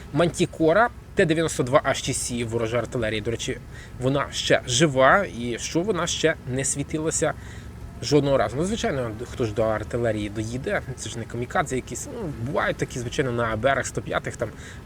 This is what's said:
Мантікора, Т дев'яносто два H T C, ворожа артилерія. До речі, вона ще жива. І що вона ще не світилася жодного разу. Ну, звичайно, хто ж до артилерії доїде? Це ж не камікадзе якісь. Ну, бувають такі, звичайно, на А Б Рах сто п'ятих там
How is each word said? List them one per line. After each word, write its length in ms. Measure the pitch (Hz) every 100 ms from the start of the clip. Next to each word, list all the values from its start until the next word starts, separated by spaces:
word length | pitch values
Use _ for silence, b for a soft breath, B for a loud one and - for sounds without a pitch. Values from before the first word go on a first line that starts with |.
| B
Мантікора, 760 | 143 175 - 165 - 160 185 233 - - -
Т 100 | 175
дев'яносто 380 | 160 160 -
два 160 | 123 143
H 300 | 135 127 -
T 40 |
C, 340 | 127 - 120 117
ворожа 300 | 117 113 120
артилерія. 440 | 110 127 107 110
До 100 | 113
речі, 260 | 113 - 120 - B B B
вона 240 | 127 139 101
ще 300 | - - 131 -
жива. 580 | 120 160 131 131 190 190 107
І 180 | 120 110
що 220 | - 160
вона 260 | 202 175 170
ще 280 | - 160 156 135
не 180 | 131 139
світилася 680 | 139 143 156 156 - 151 - B B B - - -
жодного 360 | - 147 139 135
разу. 180 | 107 123
Ну, 80 | 185
звичайно, 460 | 226 233 139 117 104 -
хто 140 | - 113
ж 80 |
до 100 | 104
артилерії 680 | 110 107 107 120 117 107 104
доїде? 520 | 107 110 127 170 180 - 123
Це 140 | 107
ж 100 | 117
не 60 | 110
камікадзе 500 | 120 123 185 156 131
якісь. 320 | - 185 -
Ну, 160 | 240 190 113
бувають 360 | 120 202 208 -
такі, 220 | 151 131
звичайно, 320 | 117 - 131
на 120 | 120
А 120 | 113 110
Б 180 | 131
Рах 120 | 131 -
сто 140 | -
п'ятих 360 | - - - -
там 120 | 117 - B B